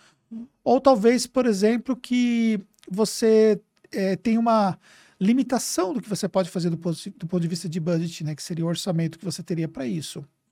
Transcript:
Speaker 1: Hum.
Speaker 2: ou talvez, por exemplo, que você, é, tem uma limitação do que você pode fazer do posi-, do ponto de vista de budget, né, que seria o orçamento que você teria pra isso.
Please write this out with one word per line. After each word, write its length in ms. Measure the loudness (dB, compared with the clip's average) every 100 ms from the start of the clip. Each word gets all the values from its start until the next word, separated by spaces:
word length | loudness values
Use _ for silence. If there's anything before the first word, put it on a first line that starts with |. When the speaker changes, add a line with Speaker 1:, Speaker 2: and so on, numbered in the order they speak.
| _ _ _
Speaker 1:
Hum. 140 | -16 -16 _
Speaker 2:
ou 180 | 2 4
talvez, 440 | 6 6 6 4 2
por 200 | 0 2
exemplo, 500 | 2 2 2 -2 -6
que 640 | -2 0 2 2 2 0 -4 _ -8
você, 720 | -2 -2 2 4 6 6 2 -4 _ _
é, 240 | -4 -2 0
tem 220 | 0 2
uma 400 | 2 4 2 -2 _ _ _ -2
limitação 760 | 2 2 2 -2 -2 -2 -2
do 60 | -4
que 60 | -6
você 200 | -4 -2
pode 220 | -2 -2
fazer 180 | -2 -2
do 80 | -2
posi-, 340 | -4 -6 -8
do 160 | -12 -4
ponto 140 | -2
de 60 | -2
vista 200 | -4 -6
de 120 | -4
budget, 420 | -2 -2 -4 -6
né, 100 | -8
que 80 | -8
seria 220 | -8 -6
o 40 | -4
orçamento 500 | -4 -2 -2 -2 -4
que 60 |
você 180 | -8 -8
teria 240 | -6 -6 -6
pra 180 | -6 -6
isso. 380 | -6 -8 -12 -16 _ _